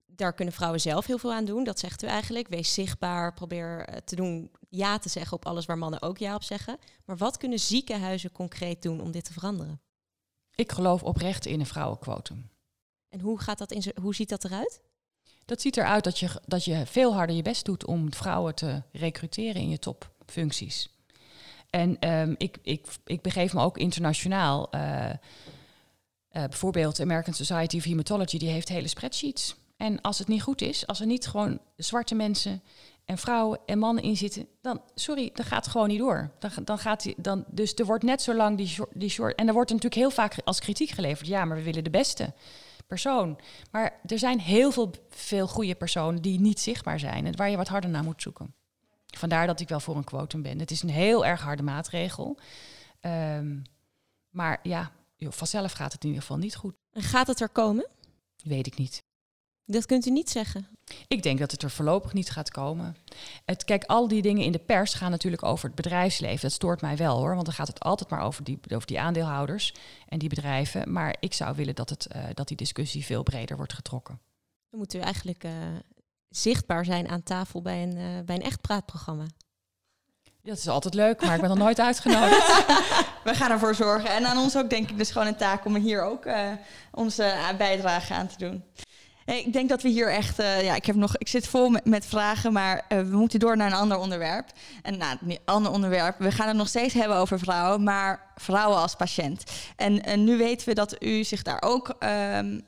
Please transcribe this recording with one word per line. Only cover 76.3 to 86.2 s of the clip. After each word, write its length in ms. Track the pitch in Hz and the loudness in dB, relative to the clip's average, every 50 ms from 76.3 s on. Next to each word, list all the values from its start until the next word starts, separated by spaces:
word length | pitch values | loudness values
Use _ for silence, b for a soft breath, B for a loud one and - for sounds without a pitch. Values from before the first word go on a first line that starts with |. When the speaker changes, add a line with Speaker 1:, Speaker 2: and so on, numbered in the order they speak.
| - - - 220 254 - - - 175 170 180 | -4 0 2 2 2 2 0 0 0 0 0
Speaker 1:
zijn 240 | 175 180 175 175 - | 0 0 0 -2 -2
aan 140 | 175 170 - | -4 -6 -4
tafel 380 | - 185 185 190 - - 175 | -4 -4 -4 -4 -6 -6 -6
bij 220 | 175 185 180 175 175 | -6 -4 -4 -4 -4
een, 140 | 180 175 | -4 -4
eh, 280 | 175 180 180 180 180 175 | -6 -6 -6 -8 -6 -4
bij 100 | 170 175 | -4 -4
een 80 | 185 - | -4 -4
echt 180 | 269 - - | -4 -4 -4
praatprogramma. 640 | - - 208 202 190 - - 160 - - 156 151 156 160 - _ _ _ _ _ _ _ _ _ _ _ _ _ _ _ _ _ _ _ _ _ | -2 -2 -2 -2 -4 -6 -12 -10 -8 -8 -6 -6 -8 -8 -12 _ _ _ _ _ _ _ _ _ _ _ _ _ _ _ _ _ _ _ _ _
Speaker 2:
Dat 160 | - 214 208 | -12 -10 -8
is 100 | - - | -4 -2
altijd 260 | 160 - - - 185 180 | 0 0 0 0 0 4
leuk, 280 | 202 214 220 226 - | 4 6 6 4 4
maar 140 | - 180 165 | 4 4 4
ik 60 | - | 4
ben 80 | 190 180 | 4 4
nog 80 | 190 | 6
nooit 220 | 196 202 220 226 - | 6 6 6 6 6
uitgenodigd. 840 | 233 240 240 - - - - 220 - - 415 427 330 339 339 392 - - 285 381 - - | 6 4 4 4 6 6 8 8 10 10 10 10 10 10 8 8 8 8 6 6 6 4
Speaker 3:
<laughs> 340 | - - - - - - - | 4 2 2 2 -2 -4 -2
We 100 | 220 - | 0 2
gaan 180 | 226 269 240 | 4 4 4
ervoor 240 | 226 214 220 220 214 | 4 4 4 4 4
zorgen. 340 | 214 220 208 208 214 214 220 | 4 4 4 4 4 2 2
En 160 | 196 220 240 | 2 2 2
aan 120 | 247 247 | 4 4
ons 200 | 254 262 262 262 | 4 4 4 4
ook, 120 | 269 262 220 | 2 2 2
denk 200 | 226 220 220 214 | 2 0 0 0
ik, 80 | 214 | 0
dus 140 | 208 214 - | -2 -2 0
gewoon 160 | - 226 214 | 2 2 2
een 80 | 214 214 | 2 2
taak 300 | - 208 196 196 202 202 | 2 2 2 2 2 0
om 100 | 208 208 | 0 2
hier 280 | 208 208 226 208 196 170 | 2 2 2 2 2 0
ook, 220 | 202 233 247 | 0 -2 -4